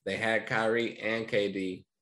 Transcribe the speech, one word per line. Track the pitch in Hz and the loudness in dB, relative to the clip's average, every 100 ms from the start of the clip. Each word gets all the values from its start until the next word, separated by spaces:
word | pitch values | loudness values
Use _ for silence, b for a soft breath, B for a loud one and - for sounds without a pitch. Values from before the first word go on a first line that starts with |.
| - | -6
they | 98 | -2
had | 113 110 107 | 0 0 0
Kyrie | 117 110 117 117 - | 2 2 2 0 -2
and | 107 113 110 | -2 -2 0
K | 107 101 | 2 2
D | 98 95 90 - _ | 0 -4 -6 -12 _